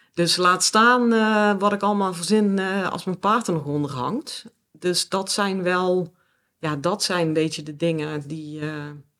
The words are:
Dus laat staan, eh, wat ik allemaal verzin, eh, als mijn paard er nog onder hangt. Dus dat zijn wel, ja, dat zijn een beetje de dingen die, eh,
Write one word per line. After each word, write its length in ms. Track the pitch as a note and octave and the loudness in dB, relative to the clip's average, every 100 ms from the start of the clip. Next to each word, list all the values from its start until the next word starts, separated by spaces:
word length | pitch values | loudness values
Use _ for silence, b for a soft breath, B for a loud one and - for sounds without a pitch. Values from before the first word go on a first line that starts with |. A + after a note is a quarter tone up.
| B | B
Dus 220 | - E3+ F3 | -2 0 2
laat 280 | F3+ F3+ | 4 4
staan, 500 | - G#3+ A#3 B3 A#3 | 2 4 6 6 4
eh, 460 | A3+ A3 G#3+ G#3 G3 | 4 4 4 4 2
wat 140 | G3+ | 2
ik 80 | G3+ | 2
allemaal 320 | G3+ G#3 F#3+ | 0 0 0
verzin, 460 | E3+ E3 G#3+ G#3 G3 | -2 0 2 4 2
eh, 320 | F#3+ G3 F#3 | 0 -2 -2
als 120 | F3+ | -4
mijn 160 | F#3+ F3 | -6 -2
paard 280 | G3 A3+ A3 | 0 0 0
er 60 | |
nog 120 | E3 C#3+ | -2 -2
onder 260 | D3 C#3+ | -2 -2
hangt. 540 | C3 B2+ A3+ - - - - _ | -4 -4 -4 -8 -14 -16 -20 _
Dus 380 | - F3+ E3+ - | -6 -2 -2 -2
dat 220 | F#3+ F#3+ | -4 -2
zijn 320 | - G3+ F#3+ | -2 -2 -2
wel, 500 | F3+ F3+ F#3 F#3 E3 - _ _ _ _ | 0 0 2 0 -2 -8 _ _ _ _
ja, 180 | D#3+ D3 | -6 -2
dat 280 | E3 G3+ | -2 -2
zijn 240 | - F3+ E3 | -2 0 0
een 60 | |
beetje 300 | D#3 D#3+ D#3 | 0 0 -4
de 120 | D3+ D3 | -10 -4
dingen 520 | E3+ D#3+ D3+ D3+ C#3+ | -2 -2 -4 -6 -8
die, 320 | D#3+ D3+ D3+ | -10 -10 -10
eh, 240 | D3+ D3+ D3 D3 - | -8 -8 -12 -14 -20